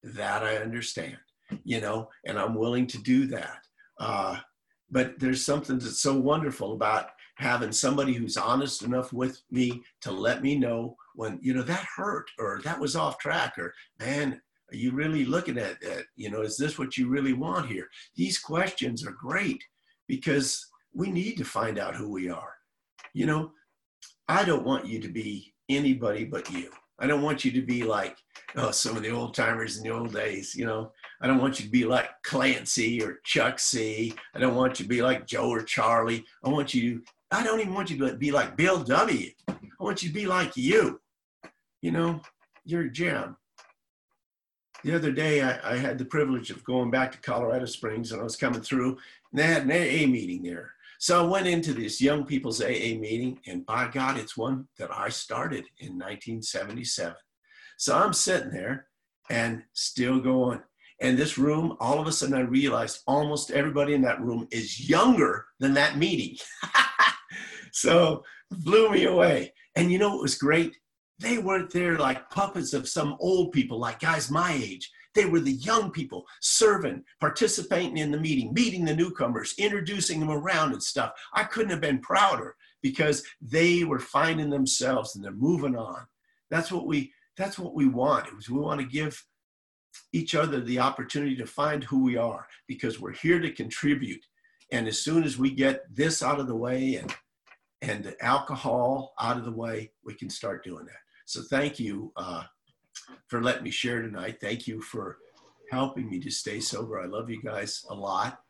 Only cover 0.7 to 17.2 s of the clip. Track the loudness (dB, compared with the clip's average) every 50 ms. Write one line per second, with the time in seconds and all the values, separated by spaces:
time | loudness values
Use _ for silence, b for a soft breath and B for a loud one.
0.7 | -6 -6 -6 -6 -6 -8 -8 -8 -12 -16 _ _ _ _ B B -12 -10 -4 -4
1.7 | -2 -2 -2 -2 -4 -4 -6 B B B B -6 -4 -2 -2 -2 0 0 0 0
2.7 | 2 0 0 0 -2 -8 0 4 4 4 4 2 -2 -6 -8 -10 -12 -14 _ _
3.7 | b b b b b -8 -4 -2 -2 0 -2 -2 -4 -6 -10 _ _ _ _ _
4.7 | _ _ _ _ 0 0 0 0 -2 -2 -2 0 0 0 0 0 0 0 0 -2
5.7 | -2 -2 -2 -4 -4 -2 0 2 2 2 4 2 2 2 2 -2 -4 -4 -6 -6
6.7 | -4 -2 0 2 2 0 0 -4 -14 B B B B -4 0 0 0 0 0 -2
7.7 | -2 0 2 2 2 2 2 2 0 0 -2 -4 -2 -2 0 2 2 2 2 0
8.7 | -4 -6 -4 -2 -2 -2 -2 -4 -4 -2 -2 -2 -4 -6 _ _ 0 2 2 2
9.7 | 0 -4 B B B B -8 -8 -6 0 0 0 0 2 2 0 2 2 2 2
10.7 | 0 -2 -4 -6 -10 b b b b -8 -8 -6 -6 -4 -2 0 0 0 0 -2
11.7 | -4 -4 -4 -8 -8 -6 -4 -4 -4 -6 -8 -12 -10 -6 -6 -6 -6 -6 -6 -6
12.7 | -6 -4 -4 -4 -2 0 -2 -2 -2 -4 -4 -2 0 0 -2 -2 -4 -8 -10 -10
13.7 | B B B B B _ -6 -4 -2 -2 -2 -2 -4 -6 _ _ _ _ _ _
14.7 | -8 -4 -2 -2 0 0 -2 0 2 0 0 2 0 -2 -2 -2 -4 -4 -4 -6
15.7 | -8 -8 -8 -8 -8 -8 -10 -12 _ -12 -10 -8 -6 -4 -4 -4 -2 -2 -4 -4
16.7 | -2 -4 -8 -6 -2 -2 0 0 0 0